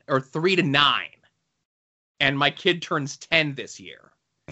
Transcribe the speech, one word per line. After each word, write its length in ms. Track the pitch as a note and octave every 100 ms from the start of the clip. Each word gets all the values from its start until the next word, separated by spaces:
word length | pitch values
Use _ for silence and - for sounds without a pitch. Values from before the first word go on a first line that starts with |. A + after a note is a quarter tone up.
| -
or 140 | C3+
three 340 | C3+ D#3+ F3 F#3
to 80 |
nine. 460 | D3 C#3 C#3+ A#2 E2 - _ _ _ _ _ _ _ _ _ _
And 180 | C#3 C#3
my 140 | C#3+
kid 300 | C#3+ F3+ F3
turns 360 | - E3 C3+ -
ten 380 | - E3 D3+ C3+
this 240 | G2 -
year. 320 | F2+ C2+ - _ _ _ -